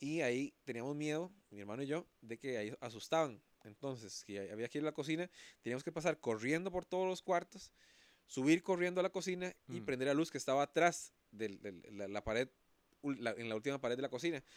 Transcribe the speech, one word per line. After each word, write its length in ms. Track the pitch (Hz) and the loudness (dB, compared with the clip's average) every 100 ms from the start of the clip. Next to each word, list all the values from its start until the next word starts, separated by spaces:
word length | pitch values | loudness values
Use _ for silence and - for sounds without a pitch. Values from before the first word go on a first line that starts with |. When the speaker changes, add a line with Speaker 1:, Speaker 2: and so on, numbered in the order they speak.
Speaker 1:
Y 200 | 143 165 | -4 0
ahí 320 | 131 123 143 _ - | 2 2 -2 _ -8
teníamos 280 | 117 127 147 | -6 -4 -2
miedo, 340 | 151 151 185 202 _ | 0 0 -4 -10 _
mi 100 | 104 | -14
hermano 220 | 101 117 | -8 -6
y 40 | 139 | -2
yo, 180 | 156 - _ | -2 -4 _
de 180 | 113 113 | -12 -8
que 200 | 135 120 | -4 -2
ahí 180 | 107 - | -2 -6
asustaban. 600 | 123 110 - 160 151 101 _ _ | -10 -8 0 2 2 -2 _ _
Entonces, 480 | 113 104 139 127 104 - - | -20 -10 -8 -8 -10 -14 -8
si 120 | 98 | -6
hay-, 120 | 95 | -6
había 180 | 107 117 | -6 -4
que 120 | 147 | -2
ir 40 | |
a 40 | 151 | -2
la 60 | |
cocina, 380 | 147 143 160 175 - - - | -2 -2 -2 -4 -8 -20 -10
teníamos 240 | 117 127 165 | -4 -4 -4
que 80 | |
pasar 260 | 160 170 151 | 0 0 0
corriendo 500 | 123 110 123 160 185 | 0 0 2 0 0
por 140 | 180 | -4
todos 240 | 170 185 185 | -2 0 0
los 140 | 180 | -2
cuartos, 500 | - 175 175 190 - _ - - - _ - | 2 2 2 -16 -20 _ -20 -20 -20 _ -8
subir 340 | - 135 170 | 2 6 6
corriendo 380 | 185 180 180 185 | 6 2 4 4
a 40 | |
la 60 | 185 | 2
cocina 460 | - 185 180 180 - - | 0 -2 -2 -4 -8 -8
y 100 | 117 | -6
Speaker 2:
Mm. 60 | 110 | -2
Speaker 1:
prender 240 | 127 135 | 2 4
la 40 | |
luz 160 | 143 160 | 4 2
que 60 | 139 | 0
estaba 260 | - 135 | 2 4
atrás 500 | 143 160 139 - - _ _ | 4 6 4 4 -10 _ _
de 180 | 104 107 98 104 87 - | -6 -6 -6 -10 -10 -12
la, 160 | 101 98 | -8 -4
la 140 | 104 | -4
pared, 260 | 110 110 131 _ _ _ _ _ | 0 2 0 _ _ _ _ _
ul-, 160 | 143 135 | -4 -2
la, 120 | 117 | -2
en 180 | 110 117 | -2 -2
la 60 | 110 | -2
última 240 | 135 139 | 0 0
pared 140 | 127 123 | 0 0
de 60 | |
la 80 | 139 | 0
cocina. 320 | 127 170 151 - | 0 0 -2 -6